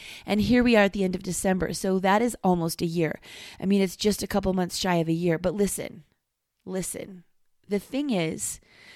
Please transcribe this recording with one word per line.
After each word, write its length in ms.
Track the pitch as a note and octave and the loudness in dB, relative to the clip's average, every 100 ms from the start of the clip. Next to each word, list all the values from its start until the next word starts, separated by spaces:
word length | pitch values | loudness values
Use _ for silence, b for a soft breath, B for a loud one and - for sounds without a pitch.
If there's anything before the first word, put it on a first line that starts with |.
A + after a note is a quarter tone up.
| B B B | B B B
And 160 | G#3+ | 0
here 200 | G3+ B3 | 4 4
we 140 | B3 A3 | 6 6
are 80 | |
at 80 | G3+ | 4
the 100 | G3+ | 2
end 140 | F#3 F3+ | -2 -2
of 80 | |
December. 480 | - E3+ G3 F#3+ - | -6 -2 0 0 -2
So 260 | D#3+ G3 F#3+ | -4 0 2
that 240 | F#3+ G#3 | 4 4
is 140 | A#3+ - | 2 0
almost 360 | F#3 F3+ E3 - | 2 2 0 -2
a 40 | E3+ | -2
year. 320 | E3+ D#3 - B B B B | 0 -2 -2 B B B B
I 60 | F#3 | 2
mean, 160 | G3+ | 2
it's 140 | F#3+ - | 2 0
just 260 | G#3 F#3+ | 0 0
a 60 | G3+ | 0
couple 260 | G3+ G3 | 0 0
months 220 | F#3 F3 - | 0 -2 -2
shy 180 | F#3+ | 0
of 140 | F3 E3 | 2 2
a 40 | |
year. 260 | E3 F3 D#3+ | 0 2 0
But 180 | F3+ G3+ | 0 0
listen, 480 | G3 - - - - _ _ _ _ _ | 0 -2 -8 -12 -20 _ _ _ _ _
listen. 600 | F#3 F#3 E3+ - - F#3 - _ _ _ - | -10 -8 -6 -8 -12 -18 -20 _ _ _ -6
The 120 | G3+ | -6
thing 300 | - C4 D4 | -4 -4 -2
is, 500 | G3 D#3+ - - - B B B | 0 -2 -4 -8 -10 B B B